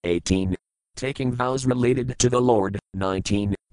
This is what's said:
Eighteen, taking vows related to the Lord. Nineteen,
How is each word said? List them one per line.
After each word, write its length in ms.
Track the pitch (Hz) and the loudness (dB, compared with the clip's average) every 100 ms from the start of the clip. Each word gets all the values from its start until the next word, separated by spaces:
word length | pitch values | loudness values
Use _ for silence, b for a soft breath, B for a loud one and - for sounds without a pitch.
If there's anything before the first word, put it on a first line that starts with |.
| 87 | -2
Eighteen, 500 | 87 - 95 95 92 _ _ _ - | -2 0 0 0 -4 _ _ _ -10
taking 380 | 131 139 127 | -8 -4 -4
vows 320 | 120 127 131 127 | -2 -2 0 0
related 520 | 123 120 123 123 123 | 2 2 2 -2 0
to 100 | 123 | 2
the 100 | 123 | 4
Lord. 400 | 123 110 95 98 - | 4 4 2 -4 -8
Nineteen, 600 | 95 95 95 - 101 101 98 _ | -6 -2 -2 0 0 0 -4 _